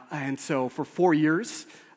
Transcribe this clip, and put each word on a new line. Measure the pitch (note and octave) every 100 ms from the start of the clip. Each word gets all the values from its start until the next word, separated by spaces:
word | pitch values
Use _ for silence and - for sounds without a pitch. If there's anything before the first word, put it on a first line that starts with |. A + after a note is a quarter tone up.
| -
and | D3+ C#3 C3+
so | - D3 B2+
for | - C#3+
four | - F3+ D3+
years, | D3+ E3 A#3+ - - - -